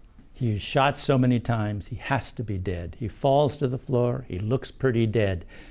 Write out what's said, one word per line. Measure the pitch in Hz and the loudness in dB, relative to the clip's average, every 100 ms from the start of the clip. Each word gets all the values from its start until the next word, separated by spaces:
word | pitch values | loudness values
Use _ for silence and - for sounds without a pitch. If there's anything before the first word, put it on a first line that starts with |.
| - - - - | -16 -20 -20 -4
He | 120 | -2
is | 98 | -2
shot | - 139 139 - | 0 2 2 2
so | - 131 | 2 4
many | 127 120 | 4 2
times, | - 113 104 104 - | 2 0 -2 -4 -8
he | 107 | -10
has | - 131 - | -2 -2 -2
to | - | -8
be | 107 95 | -6 -4
dead. | 95 87 85 - | -4 -6 -8 -8
He | 107 | -8
falls | - 139 139 147 - | -2 2 4 4 0
to | 131 | -2
the | 127 | -4
floor, | - 123 120 131 127 | -2 0 2 -2 -6
he | 90 | -6
looks | 107 131 - | -2 -2 -4
pretty | - 131 117 113 | -2 0 2 2
dead. | 113 98 90 - - - | 2 2 0 -6 -16 -20